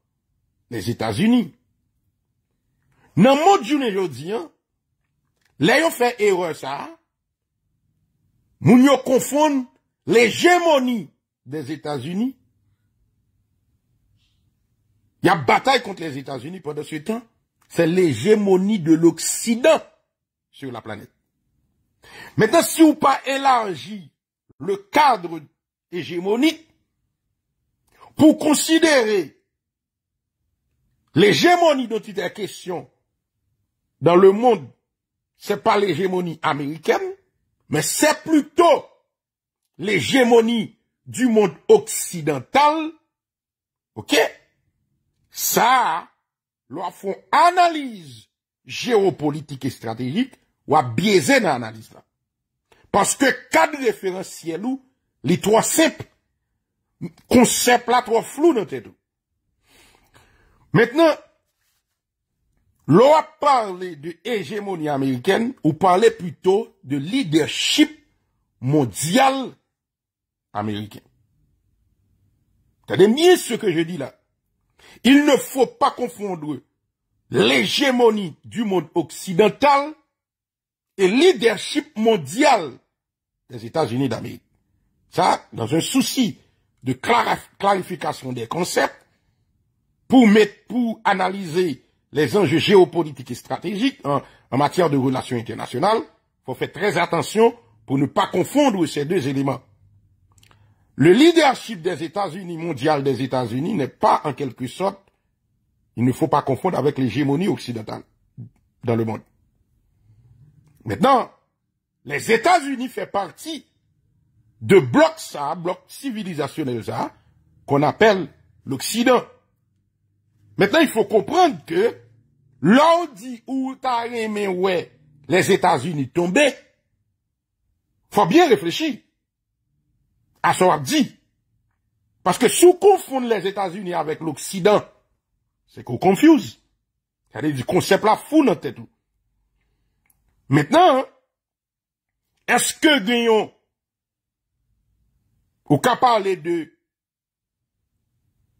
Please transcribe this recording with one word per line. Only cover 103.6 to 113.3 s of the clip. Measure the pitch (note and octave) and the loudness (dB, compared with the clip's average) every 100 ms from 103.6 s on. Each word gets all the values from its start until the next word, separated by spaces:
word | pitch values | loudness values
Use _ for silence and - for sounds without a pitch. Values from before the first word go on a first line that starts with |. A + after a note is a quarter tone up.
| E3+ | -4
n'est | G3+ B2+ | -4 -6
pas | - G#3+ A3 | -2 0 0
en | D3+ | -2
quelque | C3+ C#3 - B2+ | -8 -8 -10 -12
sorte, | - F#3+ G3+ _ _ _ _ _ _ _ _ _ | -6 -6 -6 _ _ _ _ _ _ _ _ _
il | - | -4
ne | B2 | -2
faut | A#2+ D#3 | -2 0
pas | D3 | 0
confondre | - B2+ F#3 D3 | -2 -4 -4 -2
avec | C3+ C#3+ | -2 -2
l'hégémonie | C3 G#2+ C#3 C#3+ G3 | -4 -2 -2 -2 -2
occidentale | C3 - A2+ G#2+ A#2 - _ _ - A2+ _ _ _ | -4 -6 -12 -12 -14 -16 _ _ -20 -20 _ _ _
dans | A#2+ A2+ | -4 -2
le | |
monde. | A2 G#2 - _ _ _ _ _ _ _ _ _ _ _ _ _ _ _ - | -2 -8 -14 _ _ _ _ _ _ _ _ _ _ _ _ _ _ _ -10
Maintenant, | G2+ A#3 C4 - _ _ _ _ _ _ _ - | -2 2 2 0 _ _ _ _ _ _ _ -12
les | C#3 A#2 | -8 -2
États-Unis | A3+ E4 F4+ C#4 B3+ B3+ | 0 2 0 0 -8 -8
font | - F#3 | -10 -8
partie | G3 F3+ | -6 -8